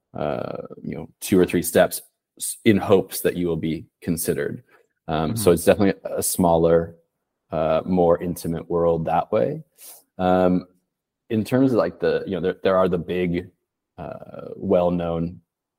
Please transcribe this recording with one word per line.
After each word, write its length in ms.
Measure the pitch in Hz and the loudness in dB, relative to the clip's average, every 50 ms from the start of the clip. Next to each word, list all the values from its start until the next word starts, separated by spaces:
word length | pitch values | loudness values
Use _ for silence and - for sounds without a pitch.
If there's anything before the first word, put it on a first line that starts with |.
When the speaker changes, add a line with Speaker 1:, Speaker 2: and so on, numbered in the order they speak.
| _ _ - | _ _ -10
Speaker 1:
uh, 500 | - 73 76 67 - - - - - - - - - | -8 -6 -6 -6 -6 -8 -8 -10 -12 -12 -14 -16 -14
you 140 | - - - | -12 -10 -10
know, 140 | - - - _ _ | -10 -12 -14 _ _
two 200 | - - 101 90 | -4 2 4 4
or 60 | 90 | 4
three 180 | - - 90 82 | 4 2 -2 -2
steps 380 | - - 95 87 82 - - - _ _ _ _ _ _ - | 2 4 4 4 4 0 -6 -14 _ _ _ _ _ _ -12
s-, 200 | - - - - - | -10 -10 -8 0 2
in 120 | 117 104 92 | 4 4 4
hopes 440 | - 101 101 92 90 - - - | 4 4 2 2 2 0 -6 -4
that 140 | - 87 - | -4 -4 -2
you 120 | 87 87 85 | -2 -2 -2
will 100 | 82 80 | -2 -2
be 280 | 82 80 78 80 - - _ _ | -4 -4 -4 -6 -8 -14 _ _
considered. 600 | - 95 85 80 - 87 80 71 71 - 120 120 - _ _ _ _ _ _ _ _ - | -6 -4 -4 -2 -2 -4 -4 -2 -4 -6 -8 -10 -14 _ _ _ _ _ _ _ _ -6
Um, 280 | 80 78 80 78 113 | -4 -2 -2 -2 -2
so 140 | 117 101 87 | 2 4 4
Speaker 2:
Mm-hmm. 40 | 87 | 4
Speaker 1:
it's 120 | 82 - | 4 4
definitely 360 | 98 95 95 104 98 - - - - | 4 4 4 4 2 0 0 -4 -8
a 140 | - - 95 | -6 -4 -4
smaller, 720 | - - - 92 85 82 82 82 82 85 85 82 82 - - _ _ _ _ _ _ _ _ _ _ | -2 0 2 2 4 4 4 4 4 4 4 2 0 -8 -16 _ _ _ _ _ _ _ _ _ _
uh, 300 | 82 80 80 80 80 78 - | -4 -2 0 0 0 0 0
more 360 | 87 92 90 87 85 85 - | 0 2 2 4 4 2 2
intimate 480 | 90 87 82 - - 85 82 80 - - | 0 -4 -8 -6 -6 -6 -6 -6 -6 -4
world 360 | 87 85 85 85 82 82 80 | -2 0 0 2 0 0 -2
that 260 | 80 80 87 - - | -2 -2 -2 -2 0
way. 320 | 104 110 120 135 151 160 - _ _ _ - - - - _ _ _ - | 0 0 0 -2 -4 -6 -12 _ _ _ -20 -20 -20 -20 _ _ _ -2
Um, 500 | 92 90 92 92 92 90 90 90 - - _ _ _ _ _ _ _ _ _ _ _ - | 0 2 2 4 4 4 2 0 -2 -6 _ _ _ _ _ _ _ _ _ _ _ -4
in 140 | 110 110 101 | -2 -2 -2
terms 280 | - 127 127 135 131 | 0 2 2 2 4
of, 60 | 120 104 | 2 2
like, 220 | 85 87 - - | 0 0 -2 -2
the, 240 | 87 82 76 78 - - | -2 0 0 -2 -2 -4
you 60 | 95 | -4
know, 80 | 85 | -4
there, 160 | 82 92 87 - - | -2 -4 -2 -2 0
there 140 | 98 95 92 | 2 2 4
are 120 | 92 90 | 2 2
the 80 | 92 85 | 0 -2
big, 520 | 80 - 90 90 90 87 85 87 - - _ _ _ _ _ _ _ _ _ - | -4 -4 -4 -2 -2 -2 -2 -4 -6 -8 _ _ _ _ _ _ _ _ _ -16
uh, 520 | 80 - - - - - - - - - - | -14 -14 -14 -16 -18 -20 -18 -16 -16 -16 -14
well-known 840 | - - 95 98 90 87 87 87 87 85 85 82 82 82 85 90 - _ _ _ _ _ _ _ | -8 -2 0 2 2 2 2 0 -2 -2 -4 -4 -4 -4 -6 -8 -12 _ _ _ _ _ _ _